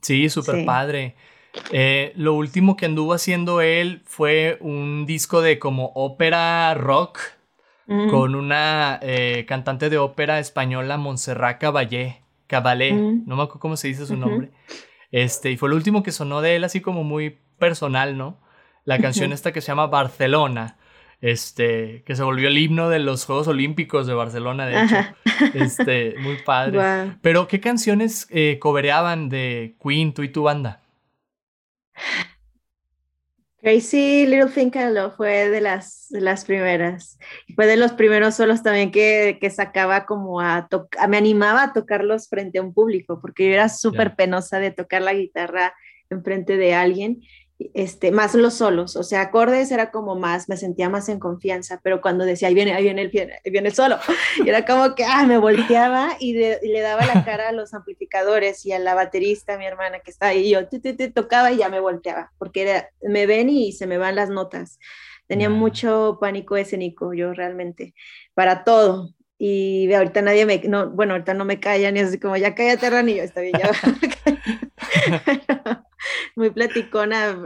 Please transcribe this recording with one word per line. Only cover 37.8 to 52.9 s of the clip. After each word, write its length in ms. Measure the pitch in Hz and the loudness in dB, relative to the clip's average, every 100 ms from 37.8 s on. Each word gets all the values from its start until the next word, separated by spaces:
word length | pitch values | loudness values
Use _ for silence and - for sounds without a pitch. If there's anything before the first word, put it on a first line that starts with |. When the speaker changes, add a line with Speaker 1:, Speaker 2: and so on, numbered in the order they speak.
| 240 | 4
Speaker 2:
primeros 440 | 233 214 214 214 220 | 4 4 6 2 4
solos 280 | 220 226 | 2 4
también 260 | 226 208 202 | 2 2 2
que, 480 | 196 214 214 208 196 | 4 4 4 2 0
que 80 | 196 | -4
sacaba 560 | 196 196 190 190 190 196 | -4 -4 0 2 0 0
como 340 | 208 190 175 | -6 -6 -4
a 300 | 175 170 170 | 0 -2 -2
toc-, 260 | 185 - - | -6 -6 -2
a, 100 | 202 | 2
me 100 | 208 | 4
animaba 460 | 214 208 208 226 | 4 4 4 4
a 100 | 277 | 2
tocarlos 560 | 262 220 208 202 220 - | 0 -2 -2 0 -2 -4
frente 300 | 202 190 185 | -8 -4 -6
a 20 | |
un 120 | 185 | -4
público, 460 | 180 226 196 - 170 | 2 2 2 -4 -12
porque 260 | 123 - 190 | -12 -2 2
yo 60 | 190 | 4
era 120 | 220 | 2
súper 420 | 220 226 214 214 | 0 -4 0 -2
Speaker 1:
Ya. 40 | - | 0
Speaker 2:
penosa 440 | 185 185 175 190 | 0 0 -4 -4
de 120 | 196 | -4
tocar 300 | 190 180 185 | -6 -4 -2
la 120 | 185 | 0
guitarra 600 | 196 190 - 175 175 180 - - _ _ | -2 -4 -6 -6 -2 -2 -2 -20 _ _
enfrente 460 | 190 175 196 180 196 | -8 -4 -4 0 2
de 180 | 185 | 4
alguien, 460 | 175 180 185 202 240 _ - _ _ - | 4 2 2 -2 -6 _ -20 _ _ -12
este, 400 | - 190 - 185 | -6 -6 -2 2
más 220 | 208 214 233 | 2 4 4
los 180 | 233 | 4
solos, 420 | 240 220 175 175 - | 4 0 0 -2 -6
o 80 | |
sea, 160 | 175 196 | -4 -2
acordes 500 | 190 226 233 254 269 | 0 2 4 2 0
era 220 | 247 226 | 0 -2
como 240 | 220 208 185 | -4 -6 -4
más, 320 | 180 175 180 | -2 -4 -4
me 80 | 190 | -8
sentía 340 | 185 175 180 | -6 -4 -2
más 200 | 202 202 | -2 -4
en 100 | 202 | -6
confianza, 640 | 185 175 196 185 180 180 | -6 -6 -4 -6 -8 -8
pero 160 | - 185 | -2 0
cuando 220 | 185 180 | 0 0
decía, 240 | 185 175 190 | 0 0 2
"Ahí 60 | 180 | 4
viene, 180 | 202 | 4
ahí 100 | 185 | 2
viene 160 | 196 | 0